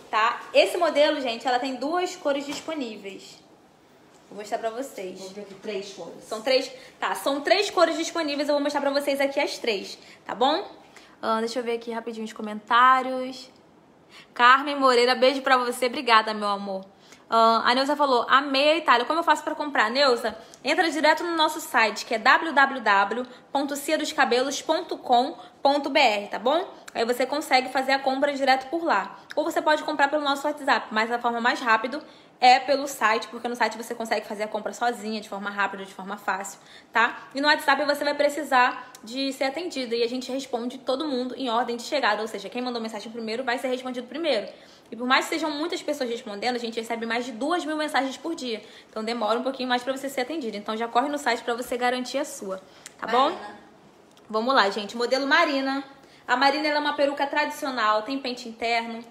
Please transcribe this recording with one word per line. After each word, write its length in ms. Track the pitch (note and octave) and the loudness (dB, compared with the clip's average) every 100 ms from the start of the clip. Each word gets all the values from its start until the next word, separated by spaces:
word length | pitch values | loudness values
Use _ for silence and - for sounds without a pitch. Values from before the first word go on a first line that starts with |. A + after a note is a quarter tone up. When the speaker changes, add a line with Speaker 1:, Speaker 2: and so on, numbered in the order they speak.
| - | -4
Speaker 1:
tá? 300 | G#3+ A3+ - - | 0 0 -2 2
Esse 240 | C4+ E4 G4 | 4 4 2
modelo, 440 | E4 C#4+ D4+ D4 | 0 4 4 2
gente, 280 | B3+ A3+ C4+ | -4 -4 -2
ela 100 | B3 | -2
tem 160 | C4+ | -2
duas 400 | B3+ C#4 F4+ F4+ | -6 -4 -2 -2
cores 320 | - D4 C#4+ C#4 | -4 -2 -2 -4
disponíveis. 960 | - - D#4+ A#3 G3+ G3 F#3+ - - _ _ _ _ _ _ _ _ _ | -10 -8 -8 -8 -10 -14 -16 -18 -20 _ _ _ _ _ _ _ _ _
Vou 100 | G3 | -16
mostrar 200 | G#3 A#3 | -8 -4
pra 120 | A3+ | -4
vocês. 480 | A3+ C4+ - F#3 F#3 | -6 -8 -10 -12 -12
Speaker 2:
Vou 120 | F#3+ | -14
ver 100 | G3+ | -14
aqui, 120 | G3 F#3+ | -16 -12
três 360 | G#3 G3 - | -8 -8 -8
cores. 320 | - E3+ - | -12 -14 -16
Speaker 1:
São 160 | - A3 | -12 -6
três, 320 | C4 C4 C4+ - - - | 2 2 2 -10 -20 -6
tá, 140 | G#3+ | -4
são 260 | G3 D4 C#4 | -2 -2 0
três 280 | F4 F#4 G4+ | 2 2 4
cores 280 | F#4 E4+ D#4 | 4 4 2
disponíveis. 520 | D#4+ E4+ D4+ C#4+ D4 | -4 -4 -2 -2 0
Eu 60 | |
vou 80 | C#4+ | 0
mostrar 180 | C#4+ D4 | 0 0
pra 100 | C#4 | 0
vocês 300 | C#4 C#4+ C#4 | 0 0 0
aqui 200 | C#4 C#4+ | 0 0
as 180 | D4+ - | -2 -2
três, 400 | A#3 G3 G3 - - - | -4 -4 -6 -14 -20 -18
tá 100 | - | -12
bom? 300 | F#3+ C4 E4 A4 - - - - - | 0 2 2 -4 -16 -20 -20 -20 -8
Ah, 200 | - A3 | -2 0
deixa 180 | A3+ B3+ | -2 -4
eu 60 | |
ver 80 | A#3 | -4
aqui 180 | A#3 A#3 | -4 -4
rapidinho 340 | A3+ A#3 A3 | -8 -8 -8
os 80 | A3 | -10
comentários. 1200 | - G#3+ G#3+ - A#3+ B3+ C4 B3+ B3+ B3+ C4 - - _ _ _ _ _ - - | -8 -8 -10 2 6 6 6 2 -4 -6 -10 -18 -20 _ _ _ _ _ -20 -14
Carmen 440 | - A#3+ C4+ C#4+ C#4+ | 4 8 8 4 2
Moreira, 380 | C4+ B3 B3 | 4 6 4
beijo 280 | A#3+ C4 C#4 | 4 4 4
pra 140 | C4+ B3+ | 4 4
você. 300 | B3 A#3+ B3+ | 2 -2 -2
Obrigada, 460 | C4+ A#3+ A3 A3 | -2 4 4 4
meu 160 | G#3+ G#3 | -2 -4
amor. 360 | G3+ G3+ F#3+ F#3+ _ - - _ | -4 -6 -8 -12 _ -20 -20 _
Ah, 280 | A3+ A3+ A3+ | 6 6 6
a 100 | A#3 | 4
Neuza 220 | B3 C#4 D4 | 2 2 2
falou, 300 | C#4+ A#3+ - | 2 2 4
"Amei 440 | C4 C#4+ C4+ D4 | 2 4 2 4
a 40 | D#4+ | 4
Itália. 300 | D#4 A#3+ B3 | 4 2 2
Como 120 | D#4+ | 0
eu 60 | |
faço 180 | E4+ D4+ | 2 0
pra 120 | D#4+ | 0
comprar?" 360 | D4+ D4+ C4+ A3 | -6 -4 0 0
Neuza, 460 | B3+ C#4 A#3 A3 G#3 - - | 4 4 2 -2 -8 -16 -8
entra 280 | B3+ D#4+ E4 | -2 2 2
direto 340 | D4+ D4 D#4+ | 6 6 6
no 100 | F4 | 0
nosso 260 | E4 D#4+ D#4+ | 2 2 0
site, 440 | - B3+ A3 G#3+ | 0 2 2 0
que 100 | - | -4
é 40 | A3+ | 2
w 340 | A3 E4 E4 | 4 4 4
w 280 | C#4+ C#4 C4 | 4 4 2
w 460 | G#3+ G3 G3 A3+ B3+ - - | 2 4 4 -2 -8 -12 -4
ponto 240 | C#4 C#4+ | -2 -2
cia 220 | C#4+ - D#4 | -4 -2 -2
dos 160 | D4+ | 0
cabelos 480 | - B3+ A#3+ C#4 C#4+ | 0 2 2 0 -4
ponto 380 | - D#4+ E4+ D4+ | -2 -2 -2 -8
com 400 | - A#3+ C4+ F#4+ - - | 2 2 2 -6 -18 -2
ponto 260 | C#4 C#4+ D4 | 2 2 2
b 100 | C#4+ | 4
r, 300 | B3+ G#3 G#3 | 4 2 -4
tá 100 | - | -2
bom? 300 | A3 D#4+ F#4+ - - | 0 0 -2 -10 -10
Aí 120 | - A#3 | -4 -2
você 180 | B3 | 0
consegue 460 | B3+ C#4+ D4+ B3+ B3+ | -2 -4 2 2 2
fazer 220 | C#4 C4 | -2 0
a 60 | C4+ | 0
compra 360 | C4+ C4+ C#4+ | 0 2 0
direto 340 | C4+ C4 C4 - | 2 2 2 0
por 160 | E4+ | -2
lá. 340 | E4 G3+ F#3 - - | 2 0 0 -12 -6
Ou 100 | - | -2
você 180 | D#4+ E4+ | 0 0
pode 200 | D#4 D4+ | 2 2
comprar 260 | D#4 D4+ C#4 | 0 0 2
pelo 140 | D4+ | 2
nosso 240 | C#4+ C#4 D4 | 0 0 -2
WhatsApp, 420 | D4 C4+ A3+ - | -2 0 0 0
mas 200 | G#3+ A3+ | -2 0
a 80 | A#3 | 0
forma 220 | A#3 A#3 | -2 0
mais 180 | A#3+ C#4 | 0 0
rápida 440 | B3+ A3+ B3+ D4 - - - _ | 2 2 2 -8 -12 -20 -20 _
é 200 | B3 C4 | 6 6
pelo 260 | C4 C4+ D4 | 4 0 0
site, 420 | - A3 A3+ - | 0 2 2 -2
porque 200 | A#3+ A#3+ | -8 -8
no 80 | A#3+ | 0
site 220 | A3 A3 | -2 -2
você 160 | A#3 | -10
consegue 320 | A#3+ A3+ G#3+ - | -8 -4 -4 -4
fazer 160 | G#3 | -6
a 60 | G#3+ | -6
compra 260 | G#3+ G3+ | -4 -8
sozinha, 440 | G#3+ A#3+ G#3+ G#3+ A3 | -2 -2 -2 -6 -8
de 100 | G3+ | -8
forma 200 | G3 G3+ | -8 -6
rápida, 380 | G3+ G3 G3 F#3+ | -2 -2 -4 -12
de 80 | |
forma 240 | - F#3+ G3+ | -14 -12 -8
fácil, 400 | - F#3+ G3 - - - - | -6 -6 -6 -14 -20 -20 -4
tá? 360 | - - - - | 0 0 -2 -10
E 60 | C4+ | -2
no 60 | D4 | 2
WhatsApp 360 | D4+ C#4+ C#4 C#4+ | 2 2 2 2
você 180 | C#4+ | 0
vai 100 | D4 | -2
precisar 760 | C#4+ C#4+ D#4+ C#4+ B3+ B3+ - - - | 2 0 0 2 4 4 0 -12 -18
de 300 | G#3+ B3+ C4+ | -10 -4 -4
ser 120 | C4+ | -2
atendida 500 | C4+ C#4 F4+ C4 A#3+ | -2 -2 -6 -6 -4
e 80 | A#3 | -2
a 60 | A#3 | -2
gente 220 | B3+ B3+ | -2 -6
responde 460 | C4 C4 A3+ B3 C4 | -8 -4 -6 -6 -6
todo 320 | - C4 D#4 | -4 -2 -2
mundo 260 | B3 B3+ | -4 -4
em 140 | B3 C4 | -4 -2
ordem 300 | A3+ A#3+ A#3+ | 0 0 -4
de 60 | |
chegada, 360 | - D4 A3+ G#3 | -4 0 0 0
ou 80 | A3+ | -4
seja, 220 | G3 F#3 | -8 -8
quem 100 | B3 | -6
mandou 220 | B3 A#3+ | -6 -6
mensagem 280 | A3 A3 A3+ | -8 -10 -10
primeiro 320 | A#3 A3 A#3 | -10 -6 -6
vai 140 | B3+ B3+ | -4 -2
ser 120 | C4+ | -2
respondido 380 | B3+ B3+ B3 A#3 | -4 -4 -10 -8
primeiro. 420 | C#4+ E4 A3 G3+ - - - - | -4 -2 -2 -4 -14 -20 -20 -18
E 40 | A3+ | -8
por 100 | B3 | 0
mais 180 | C#4 | 0
que 60 | - E4 | 0 -2
sejam 140 | D#4 | -2
muitas 300 | D4 E4+ F#4 | -2 -4 -4
pessoas 280 | - C#4+ B3 | -4 -4 -4
respondendo, 460 | A#3 A3 G3+ A3+ A#3+ | -6 -8 -4 -4 -2
a 20 | |
gente 200 | A3+ A3+ | -4 -6
recebe 280 | A3+ A3+ A3+ | -6 -6 -2
mais 180 | A#3 | -2
de 80 | B3+ | -4
duas 320 | A3 C#4 F4 | -4 -2 0
mil 120 | C#4+ D#4 | -2 -4
mensagens 420 | D4+ C4 C4+ B3+ | -2 -2 -2 -6
por 160 | E4+ | -8
dia. 280 | E4 B3+ G#3+ - - - | -6 -6 -8 -10 -20 -12
Então 120 | A3 | -8
demora 360 | A3 A#3+ G#3+ A#3 | -6 -2 0 0
um 40 | |
pouquinho 240 | B3+ C4+ B3+ | -2 -4 -2
mais 160 | B3 | -2
pra 140 | B3+ C4+ | -2 -6
você 100 | C4+ | -6
ser 140 | C#4 | -6
atendida. 340 | B3 D#4+ A3+ | -6 -6 -6
Então 220 | G3+ G#3 A3 | -8 -8 -6
já 100 | A#3 | 0
corre 220 | A#3+ C#4+ | 0 0
no 80 | D4 | -2
site 260 | C4 A#3+ | -2 -2
pra 120 | B3 | -4
você 240 | A#3 B3+ B3 | -6 -6 -2
garantir 400 | B3 B3+ B3+ C4+ | 0 -2 -4 -6
a 80 | D4+ | -6
sua, 340 | - F#3+ F#3+ - - - - | -8 -10 -12 -14 -20 -20 -12
tá 80 | - | 0
bom? 240 | A#3+ D4 | 2 2
Speaker 2:
Marina. 280 | F#4 - - - - - _ _ _ - | 0 -12 -18 -20 -20 -20 _ _ _ -6
Speaker 1:
Vamos 260 | G#3+ A#3 | -2 2
lá, 140 | C4+ G3+ | 4 4
gente. 260 | G#3+ G3+ | 0 -6
Modelo 320 | A#3 A#3+ C4 C#4 | -4 0 0 4
Marina. 560 | D#4 E4 C4+ C4+ C4+ - - - - - | 4 4 2 -2 -4 -8 -20 -20 -18 -2
A 80 | B3+ | 4
Marina, 320 | C#4 D4 D4+ | 4 4 0
ela 80 | D4 | 0
é 40 | |
uma 120 | D4 | 0
peruca 320 | C#4+ C#4+ C#4+ C#4+ | 0 0 0 -2
tradicional, 760 | D4+ D4 - C#4+ B3+ G#3+ G#3+ | 0 -2 -4 -6 0 2 2
tem 160 | A3 C#4 | 0 -6
pente 300 | C4 B3 A3+ | -6 -8 -12
interno, 540 | A3 A#3 A#3 A#3 A3+ A#3 | -6 -2 0 -2 -10 -14